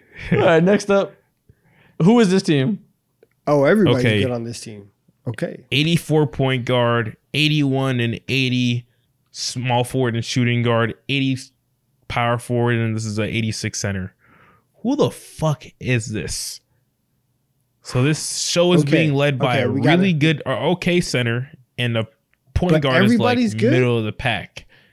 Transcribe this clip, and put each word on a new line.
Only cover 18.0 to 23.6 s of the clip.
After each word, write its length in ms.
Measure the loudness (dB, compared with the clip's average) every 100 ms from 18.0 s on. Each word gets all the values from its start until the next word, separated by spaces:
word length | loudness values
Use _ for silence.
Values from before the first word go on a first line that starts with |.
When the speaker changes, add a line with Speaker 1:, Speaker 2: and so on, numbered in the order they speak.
Speaker 3:
this 360 | 0 0 -6 -6 -4
show 240 | 0 4
is 80 | 4
Speaker 2:
Okay. 100 | 4
Speaker 3:
being 220 | 2 2
led 240 | 2 0 0
by 200 | 0 0
Speaker 2:
Okay, 40 |
Speaker 3:
a 60 | 0
Speaker 2:
we 100 | 0
gotta 160 | 2 4
Speaker 3:
really 140 | 2
good, 280 | 2 0 0 -4
or 80 |
okay 460 | -4 -2 -2 0 0
center, 480 | 0 -2 -2 -2 -6 -14 _ -6
and 200 | -2 -2
a 80 | -4 _ _ _ _
point 180 | -2 2
Speaker 2:
But 100 | 2
Speaker 3:
guard 120 | 2 2
is, 40 |
like, 40 |
Speaker 2:
everybody's 500 | 4 4 2 2 0
good? 160 | 0